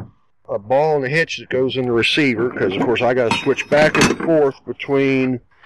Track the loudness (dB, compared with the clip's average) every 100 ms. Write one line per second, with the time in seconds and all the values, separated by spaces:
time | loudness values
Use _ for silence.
0 | -14 _ _ _ -10 -8 0 2 2 0
1 | 0 -2 -2 -6 -4 -2 -2 -2 0 0
2 | 0 2 0 0 -2 -2 -2 -2 -2 0
3 | 0 0 0 0 -2 -2 0 2 4 2
4 | 0 0 0 2 2 -2 -14 -12 -2 0
5 | 2 0 -2 -4 _ _